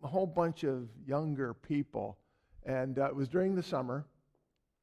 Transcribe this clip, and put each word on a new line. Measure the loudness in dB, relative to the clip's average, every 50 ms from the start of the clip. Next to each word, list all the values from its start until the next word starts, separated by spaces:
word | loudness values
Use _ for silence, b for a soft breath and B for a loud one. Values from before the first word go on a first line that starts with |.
| -8
a |
whole | -2 0 0 0
bunch | 2 2 2 2 2 2 0 0
of | 0 0 0 -2 -6 -12 -12 -6
younger | -2 0 0 0 0 0 0 -2 -2 -4
people. | -6 -4 0 0 0 0 0 -2 -4 -4 -4 -6 -10 _ _ _ _ _ _ -20 -10 -6
And, | -2 0 0 0 0 2 2
uh, | 2
it | 2 2
was | 0 -2 0
during | 2 2 4 4 2
the | 2 0
summer, | 0 -2 -2 0 -2 -2 -4 -4 -6 _ _ _ _ _ _ _ _ _ _ _ _ _ _